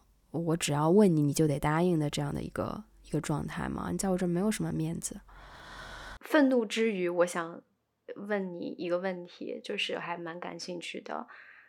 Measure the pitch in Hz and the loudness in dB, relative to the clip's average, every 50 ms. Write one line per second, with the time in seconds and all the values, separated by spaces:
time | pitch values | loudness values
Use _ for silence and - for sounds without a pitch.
0 | _ _ _ _ _ _ - 151 170 170 156 175 - - 147 143 151 160 175 208 | _ _ _ _ _ _ -6 -4 0 2 2 2 2 0 2 4 6 8 8 10
1 | 214 190 165 151 147 143 143 - 160 151 143 147 - 151 151 160 175 185 175 156 | 10 8 8 6 4 4 4 4 4 2 2 2 2 2 2 4 4 4 4 2
2 | 151 147 - - 147 143 - - - - - - - - - - 214 _ _ - | 2 0 -2 -2 -2 -2 -2 -4 -6 -6 -4 -4 -4 -4 -4 -8 -10 _ _ -20
3 | - - - 151 147 - 151 143 151 160 156 160 143 131 - - - - 175 175 | -12 -4 -4 -4 -2 0 -2 -2 -2 -4 -6 -6 -4 -4 -4 -4 -4 -4 -4 -2
4 | - 196 185 180 185 175 170 170 190 220 214 - 170 160 156 160 160 156 170 - | 0 0 0 0 0 0 0 0 0 0 0 -2 -2 -4 -2 -2 -2 -4 -4 -6
5 | - - - 202 - - - - - - - - - - - - - - - - | -8 -8 -10 -12 -18 -20 -20 -20 -20 -20 -20 -20 -18 -18 -16 -16 -16 -14 -14 -14
6 | - - - - - - - 311 277 262 262 247 220 202 - 220 226 226 214 185 | -14 -14 -16 -16 -8 2 4 6 6 6 6 4 2 2 0 0 2 2 2 0
7 | 180 175 175 180 170 180 - 180 165 165 170 - - _ _ _ _ _ _ _ | 0 0 4 2 2 2 2 -4 -6 -6 -8 -14 -18 _ _ _ _ _ _ _
8 | _ - - - 202 202 214 202 190 185 175 175 208 - - - - 175 175 180 | _ -16 -12 -10 -6 -2 -2 -2 -2 -4 -6 -8 -8 -8 -8 -6 -4 -2 -2 0
9 | 180 190 185 180 175 175 - - - - - - - - 214 196 - - 180 - | 0 -2 -4 -4 -8 -14 -14 -12 -10 -10 -10 -10 -8 -8 -6 -4 -4 -4 -4 -6
10 | 170 160 170 170 170 165 165 175 175 175 175 170 - - 180 175 - - - - | -4 -6 -8 -8 -8 -10 -10 -10 -10 -10 -10 -10 -10 -10 -10 -10 -8 -10 -10 -10
11 | - - 76 76 - - - - - - - - - | -10 -8 -8 -8 -8 -10 -14 -20 -20 -20 -20 -20 -20